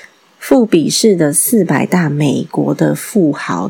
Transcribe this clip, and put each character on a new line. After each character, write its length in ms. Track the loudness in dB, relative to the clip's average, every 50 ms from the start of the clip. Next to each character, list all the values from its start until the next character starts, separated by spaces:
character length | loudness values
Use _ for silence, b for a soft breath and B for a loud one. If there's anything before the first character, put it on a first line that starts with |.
| B B B B _ _ _
富 280 | -8 -2 2 2 4 4
比 240 | 4 2 2 2 2
士 280 | 0 2 2 2 2
的 160 | 2 2 0 0
四 320 | -2 -2 0 2 2 2
百 200 | 2 0 0 0
大 240 | 0 0 0 0 0
美 380 | -2 0 0 0 -2 -2 -4 -6
国 240 | -4 -4 -2 -2 -2
的 220 | -2 -2 -2 -2
富 380 | -4 -6 -4 0 0 2 2 0
豪 360 | -2 -6 -6 -6 -6 -6